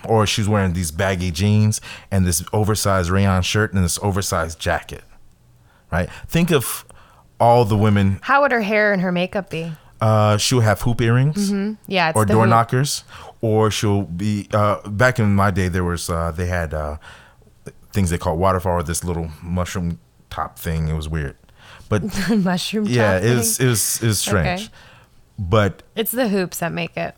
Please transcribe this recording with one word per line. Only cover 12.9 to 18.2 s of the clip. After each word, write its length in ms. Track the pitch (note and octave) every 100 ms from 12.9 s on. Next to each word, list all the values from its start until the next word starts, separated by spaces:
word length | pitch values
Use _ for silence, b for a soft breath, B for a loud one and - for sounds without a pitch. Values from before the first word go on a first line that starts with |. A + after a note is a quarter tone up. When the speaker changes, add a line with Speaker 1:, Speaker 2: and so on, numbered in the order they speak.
| - B B B -
Speaker 1:
or 280 | A2+ G#2+ G#2+
she'll 320 | - G#2+ G2+
be, 460 | E2+ F2 G#2+ G#2 F#2+
uh, 360 | G#2+ G#2 F#2+ G#2
back 300 | G#2 B2+ B2
in 140 | G#2 G2
my 140 | G2+
day, 160 | F#2 F#2
there 160 | F#2
was, 240 | F2 E2+ -
uh, 200 | E2+ E2+
they 140 | E2 F2+
had, 260 | F2+ D#2+
uh, 220 | D2+ D2+ D2+ B B B B _ _ - - -
things 180 | G#2 F2+
they 80 |
called 220 | E2+